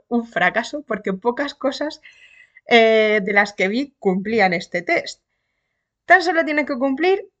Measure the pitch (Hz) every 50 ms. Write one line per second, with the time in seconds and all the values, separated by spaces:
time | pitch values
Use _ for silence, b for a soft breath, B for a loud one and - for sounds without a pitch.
0 | - - 240 240 226 - - 170 180 180 185 220 233 - - 294 - - 214 196
1 | - 202 190 190 - 240 240 262 285 269 - - - 262 254 - 294 302 311 b
2 | b b b b b b b b b b b b _ - 240 233 226 220 220 220
3 | 214 214 214 214 190 196 202 202 208 202 - - 185 190 214 247 285 - _ _
4 | - 196 180 196 190 208 226 226 196 185 175 165 - - - 175 175 - 339 -
5 | - - - - _ _ _ _ _ _ _ _ _ _ _ _ _ _ _ _
6 | _ - 349 381 320 370 339 330 320 302 294 302 294 - 285 240 262 277 262 269
7 | 320 370 392 403 - - _ _